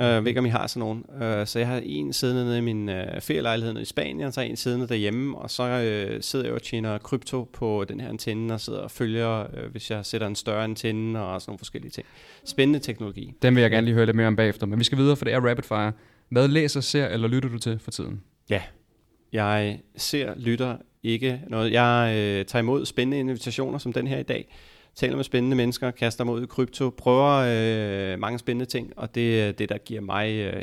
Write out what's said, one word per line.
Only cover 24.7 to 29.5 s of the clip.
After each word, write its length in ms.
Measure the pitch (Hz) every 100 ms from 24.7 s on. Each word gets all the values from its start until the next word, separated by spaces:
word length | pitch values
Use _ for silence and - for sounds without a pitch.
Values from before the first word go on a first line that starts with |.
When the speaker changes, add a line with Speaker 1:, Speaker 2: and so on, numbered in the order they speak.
| - _ -
Speaker 1:
Taler 200 | 127 135
med 80 |
spændende 320 | 135 127 127 131
mennesker, 360 | 120 120 127
kaster 320 | - 117 -
mig 100 | 120
ud 100 | 117
i 20 | 123
krypto, 440 | - 127 - 131 -
prøver, 340 | 127 127 143 139 123 113 113 110 104 98 95
øh, 60 | 92
mange 200 | 101 120
spændende 260 | - 120 127
ting, 280 | 123 117 -
og 200 | 117 120
det 260 | 117 113
er 100 | 104